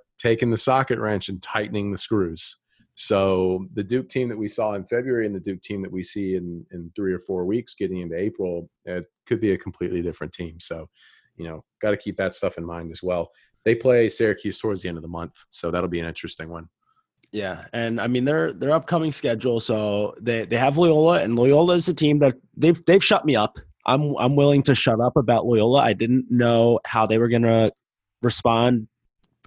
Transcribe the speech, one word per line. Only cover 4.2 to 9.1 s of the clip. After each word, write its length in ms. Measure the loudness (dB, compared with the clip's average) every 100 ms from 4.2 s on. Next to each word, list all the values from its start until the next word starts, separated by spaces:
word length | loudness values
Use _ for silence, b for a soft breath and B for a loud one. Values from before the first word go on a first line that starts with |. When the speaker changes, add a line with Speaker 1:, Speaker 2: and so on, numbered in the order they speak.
| -4
Speaker 1:
that 80 | -6
we 100 | -8
saw 260 | -4 -4
in 140 | -4 -4
February 400 | -4 -2 -2 -2
and 80 | -4
the 40 |
Duke 220 | -8 -10
team 220 | -8 -8
that 80 | -8
we 100 | -8
see 340 | -8 -6 -4 -4
in, 300 | -6 -12 -14
in 200 | -16 -14 -8
three 180 | -4
or 60 | -4
four 260 | -6 -4 -2
weeks 300 | -4 -6 -8
getting 240 | -6 -6
into 180 | -8 -6
April, 520 | -6 -4 -6 -6 -10 _ -12
it 200 | -10 -12